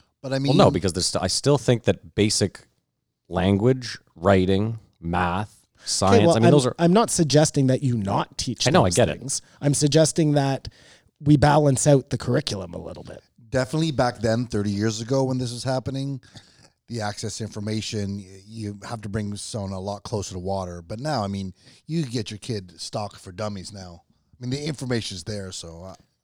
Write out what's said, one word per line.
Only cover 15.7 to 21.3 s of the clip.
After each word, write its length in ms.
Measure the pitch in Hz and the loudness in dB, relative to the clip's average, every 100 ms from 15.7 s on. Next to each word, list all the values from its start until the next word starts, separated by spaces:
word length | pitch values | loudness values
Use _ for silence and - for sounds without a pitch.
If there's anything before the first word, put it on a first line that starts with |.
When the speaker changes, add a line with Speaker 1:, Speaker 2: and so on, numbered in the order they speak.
| 131 127 135 139 135 _ - _ _ _ _ - | -4 -4 -6 -6 -8 _ -20 _ _ _ _ -12
Speaker 1:
the 100 | 117 | -6
access 380 | 104 101 107 - | -6 -6 -10 -8
to 80 | 107 | -10
information, 720 | 110 104 110 - 110 98 101 | -8 -6 -4 -4 -6 -6 -8
y-, 240 | 92 98 101 | -12 -20 -20
you 320 | 113 104 101 | -12 -10 -10
have 180 | - 117 | -12 -12
to 80 | 104 | -6
bring 240 | 107 104 104 | -6 -6 -8
someone 340 | - 117 98 | -10 -8 -8
a 80 | 95 | -6
lot 240 | 98 101 | -8 -8
closer 300 | - 107 92 | -6 -6 -6
to 60 | 92 | -8
water. 420 | 90 98 90 87 | -6 -6 -6 -10
But 180 | 85 110 | -12 -10
now, 240 | 151 135 | -4 -4
I 40 | |
mean, 260 | 101 | -4